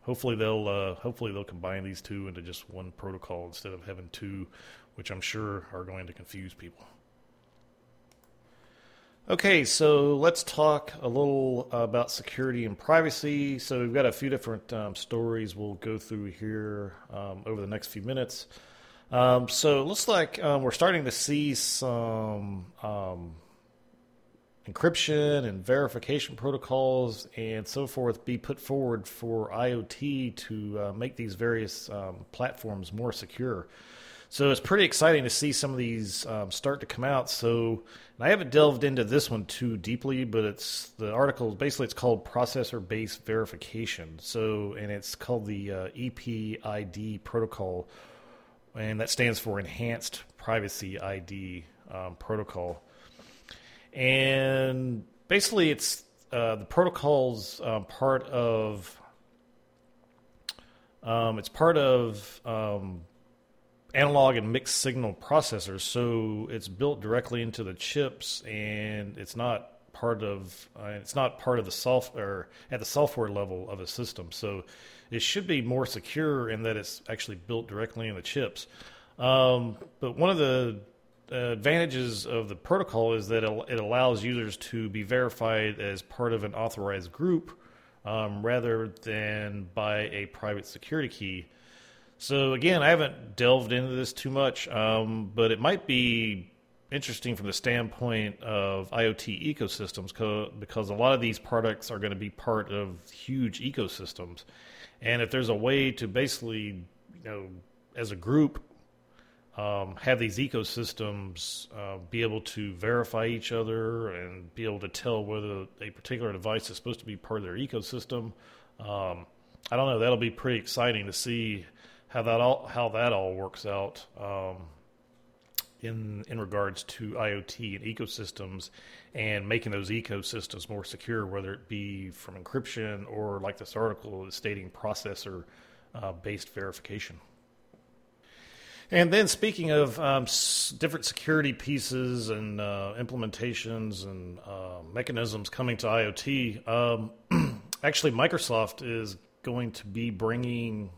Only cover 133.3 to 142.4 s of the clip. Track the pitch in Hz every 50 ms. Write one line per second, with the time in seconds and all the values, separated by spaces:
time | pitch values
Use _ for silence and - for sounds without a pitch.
133.3 | 101 98 95 101 101 - 104 - - 110 110 113 104 - - 110 101 95 95 95
134.3 | - - - 107 104 98 95 92 - - - 107 107 - - 104 98 - - 101
135.3 | 95 90 87 - - - - - - - - _ _ - - 98 90 85 90 107
136.3 | 104 95 - - - - 98 98 90 - - - 101 107 - - 85 82 - _
137.3 | _ _ _ _ _ _ _ _ - _ _ _ _ _ _ _ _ _ _ _
138.3 | - - - - - - - - - - - - - 175 175 170 175 208 214 185
139.3 | - - - 220 208 - 170 160 151 151 147 135 110 156 160 139 139 135 127 113
140.3 | - - - - - - - - - - 156 160 151 156 - - - - - -
141.3 | 156 156 147 143 127 - - - 143 135 - - 127 127 127 123 123 123 113 110
142.3 | 110 107